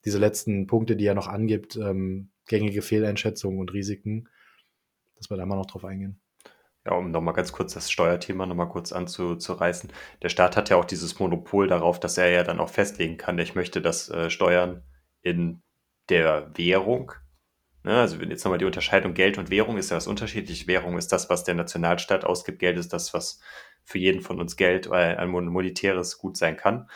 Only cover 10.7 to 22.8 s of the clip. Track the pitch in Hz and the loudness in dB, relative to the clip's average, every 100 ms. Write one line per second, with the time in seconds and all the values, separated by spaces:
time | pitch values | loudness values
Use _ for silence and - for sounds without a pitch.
10.7 | 90 87 87 85 - 92 85 - 101 98 | 4 4 -4 -6 -2 -2 -2 0 2 4
11.7 | 87 85 90 85 - 90 87 87 85 82 | 4 2 0 -2 4 6 6 2 0 -2
12.7 | - 101 - 82 82 - 87 82 95 87 | 2 0 0 -4 -2 -4 -2 -2 -2 -2
13.7 | 87 82 85 - 82 82 - 90 90 90 | 0 0 -2 -4 -4 -4 2 4 6 2
14.7 | 90 - - _ _ 90 85 85 85 _ | -4 -16 -20 _ _ -2 0 -2 -4 _
15.7 | _ _ _ - 87 80 76 76 78 87 | _ _ _ 2 4 4 2 -2 -2 4
16.7 | 92 98 127 131 - - _ _ _ _ | 4 4 -2 -4 -16 -20 _ _ _ _
17.7 | _ 95 117 107 82 85 85 92 90 92 | _ 2 4 4 0 -8 -4 -2 0 0
18.7 | 87 - 98 92 87 95 98 87 98 110 | 0 2 4 4 2 2 2 0 2 2
19.7 | 107 95 85 - 104 110 110 87 80 - | 0 -2 -4 -2 -6 -4 -6 -6 -8 0
20.7 | 90 87 87 87 90 - 87 - 85 85 | 0 2 -4 0 0 2 -2 0 -2 -2
21.7 | 85 85 87 - 95 - 87 - - 90 | 0 2 2 2 0 2 -2 -4 -2 0
22.7 | 87 | 0